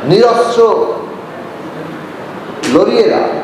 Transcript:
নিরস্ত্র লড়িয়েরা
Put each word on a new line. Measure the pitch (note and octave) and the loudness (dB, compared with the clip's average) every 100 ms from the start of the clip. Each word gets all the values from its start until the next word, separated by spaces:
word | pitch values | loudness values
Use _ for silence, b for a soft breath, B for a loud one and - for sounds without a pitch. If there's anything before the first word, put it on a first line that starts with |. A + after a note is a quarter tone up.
নিরস্ত্র | B2+ F#3+ A#3+ - A#3+ A#3+ A3+ - F3+ - - - - - - - - - D#3 - - - - - - - - | 2 4 4 4 2 4 4 4 0 -4 -8 -12 -14 -14 -14 -14 -12 -12 -10 -12 -12 -12 -12 -12 -12 -8 2
লড়িয়েরা | C3+ G3+ A#3+ G3 F3+ F3+ D3 | 4 4 4 4 2 0 -4